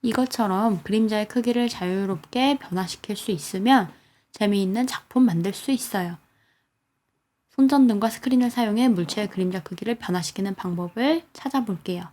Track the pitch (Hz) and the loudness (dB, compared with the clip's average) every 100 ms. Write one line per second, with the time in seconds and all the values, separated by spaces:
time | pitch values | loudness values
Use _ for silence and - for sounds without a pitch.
0 | 247 226 254 - 214 190 226 185 - 214 | -2 0 -2 0 0 2 2 0 0 0
1 | 220 214 214 247 240 240 240 - 180 185 | 2 0 -2 -2 0 0 0 -2 -4 -2
2 | 196 185 - 247 262 277 - 180 180 - | -2 -4 -6 0 2 0 -2 -4 -4 -8
3 | - 202 - 180 - 185 214 262 175 - | -8 -8 -4 -4 -4 -2 4 4 4 -8
4 | _ _ _ - 214 202 190 208 254 - | _ _ _ -2 0 2 0 0 -2 -4
5 | _ 254 254 165 175 196 - 262 - 196 | _ 4 4 4 -2 -4 -2 -2 -2 -4
6 | 175 175 _ _ _ _ _ _ _ _ | -4 -8 _ _ _ _ _ _ _ _
7 | _ _ _ _ _ - 269 285 254 208 | _ _ _ _ _ 2 4 8 6 6
8 | 226 226 - 254 247 247 226 214 254 196 | 0 -2 0 2 2 0 0 2 4 2
9 | 170 - 208 190 185 185 - 180 220 240 | 0 -4 -4 -2 -2 -2 -8 -8 -6 -6
10 | - 180 170 - 196 190 185 175 175 226 | -2 -2 -2 -4 -6 -4 -6 -4 -6 -2
11 | 262 330 - - 269 269 233 180 - 175 | 0 0 -2 -10 -4 -2 -2 -6 -6 -8
12 | 175 | -8